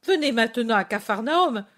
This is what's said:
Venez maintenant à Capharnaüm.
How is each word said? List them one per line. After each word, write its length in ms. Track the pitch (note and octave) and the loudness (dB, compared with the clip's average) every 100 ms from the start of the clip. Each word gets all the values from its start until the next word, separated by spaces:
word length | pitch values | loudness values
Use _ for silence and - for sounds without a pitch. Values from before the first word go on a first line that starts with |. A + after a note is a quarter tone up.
Venez 280 | - F#4 D4 | 0 0 2
maintenant 440 | A#3 A3+ A#3+ A#3 G#3+ | 0 -2 -2 0 0
à 80 | |
Capharnaüm. 800 | F#3+ G#3 G#3 G3+ A3+ E4 F4+ A3 G3+ | 0 -6 -4 -4 0 2 2 0 -8